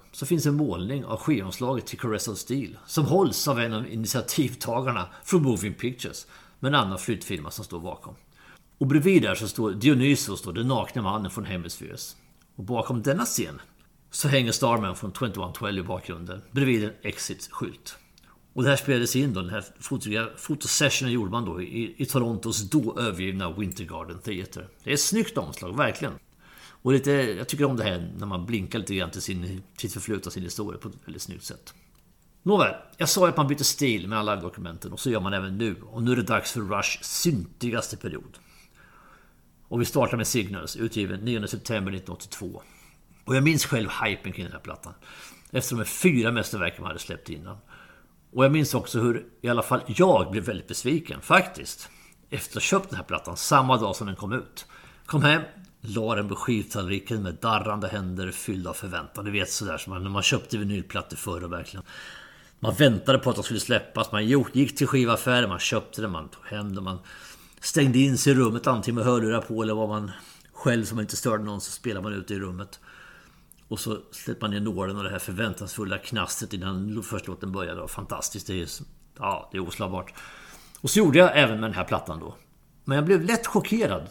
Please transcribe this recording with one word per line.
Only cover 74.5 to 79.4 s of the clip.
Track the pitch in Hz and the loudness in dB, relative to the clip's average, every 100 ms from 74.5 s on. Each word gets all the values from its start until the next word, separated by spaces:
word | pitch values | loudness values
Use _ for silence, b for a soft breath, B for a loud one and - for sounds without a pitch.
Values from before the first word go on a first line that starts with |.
ner | 101 | 0
nålen | 107 92 95 101 | -2 -2 -2 -2
och | |
det | 95 | -4
här | 98 | -4
förväntansfulla | - 92 110 110 101 - 98 98 | -6 -2 -2 -4 -8 -6 -6 -6
knastret | - 110 90 - 113 | -4 -4 -2 -4 -6
innan | 98 95 92 101 | -6 -4 -4 -4
lo-, | 107 | -4
första | 95 104 - | -4 -6 -6
låten | 90 101 | -8 -6
började. | 95 87 87 | -4 -6 -6
Det | |
var | 87 | -8
fantastiskt, | - 95 85 - 101 - | -10 -8 -6 -6 -8 -6
det | 92 | -4
är, | 85 - - - - - | -4 -8 -14 -20 -20 -6
ja, | 98 92 | -2 -2